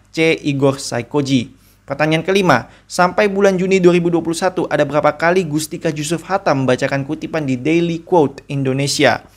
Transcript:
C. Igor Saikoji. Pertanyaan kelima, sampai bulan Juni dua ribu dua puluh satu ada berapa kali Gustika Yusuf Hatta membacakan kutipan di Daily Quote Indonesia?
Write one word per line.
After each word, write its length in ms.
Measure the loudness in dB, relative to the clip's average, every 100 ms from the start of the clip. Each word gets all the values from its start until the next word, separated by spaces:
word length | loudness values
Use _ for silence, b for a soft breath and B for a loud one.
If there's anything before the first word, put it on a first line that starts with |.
| _
C. 240 | -2 0 0
Igor 400 | -2 0 0 0
Saikoji. 800 | -6 -8 -4 -4 0 -2 -2 -12 b b -10
Pertanyaan 320 | -4 0 0
kelima, 480 | 0 2 4 2 0 b
sampai 480 | b 0 0 2 0
bulan 240 | 2 2 2
Juni 240 | 2 4
dua 160 | 4 4
ribu 160 | 2
dua 80 | 0
puluh 160 | -2 -2
satu 320 | -2 -2 -2
ada 160 | 0
berapa 320 | 0 2 0 2
kali 320 | 2 2 0
Gustika 400 | -4 -6 -6 -6 -4
Yusuf 320 | -4 -6 -4
Hatta 240 | -4 0
membacakan 560 | 0 2 0 0 -4 -6
kutipan 400 | -8 -6 -6 -4
di 80 | -2
Daily 480 | 0 0 0 -4
Quote 400 | 0 2 2 -2 -10
Indonesia? 720 | -6 -4 -2 -2 2 2 2 -4